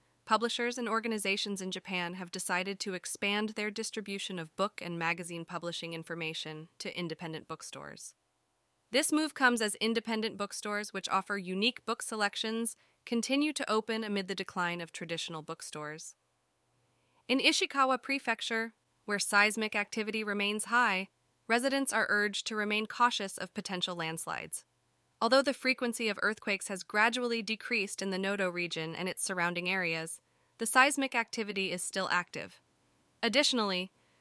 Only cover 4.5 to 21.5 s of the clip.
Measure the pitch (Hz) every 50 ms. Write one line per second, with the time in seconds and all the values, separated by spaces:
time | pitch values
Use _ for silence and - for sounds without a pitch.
4.5 | _ - 190 202 - - - 175 170 170 165 165 170 170 175 170 175 170 165 -
5.5 | 180 170 165 170 165 - - 165 165 165 160 - 165 170 165 160 160 - - 156
6.5 | 156 156 160 - _ _ - 196 - - 180 165 156 - 180 160 160 156 - _
7.5 | - - - - - 135 143 147 - - - - - _ _ _ _ _ _ _
8.5 | _ _ _ _ _ _ _ _ - 254 302 - 302 302 311 302 - - 277 247
9.5 | 240 226 220 208 - - 208 220 226 226 220 226 226 220 214 226 - 190 202 196
10.5 | - - - 214 208 208 208 202 - 190 - - - 190 190 - 202 202 185 175
11.5 | 185 190 208 247 247 - _ - 233 - - - 233 220 208 202 - - - 220
12.5 | 226 226 233 226 - _ _ _ _ _ _ - 240 233 220 - 262 277 294 302
13.5 | 285 - 277 - 208 220 220 - 226 220 226 214 202 202 190 185 196 185 190 -
14.5 | - 190 175 175 175 175 170 160 - - 175 165 165 160 - - 165 160 151 156
15.5 | 160 - - - - 156 151 147 151 160 - - - _ _ _ _ _ _ _
16.5 | _ _ _ _ _ _ _ _ _ _ _ _ _ _ _ - 247 269 - 285
17.5 | 311 - 381 - - 277 269 262 262 247 - - 269 277 - - 226 - - -
18.5 | 233 226 226 226 - _ _ _ _ _ _ - 208 202 - - - 202 208 214
19.5 | 208 220 220 214 - 214 208 - - 226 214 214 214 220 214 208 202 202 202 202
20.5 | 208 214 - 196 226 240 247 226 190 185 190 - _ _ _ _ _ _ _ -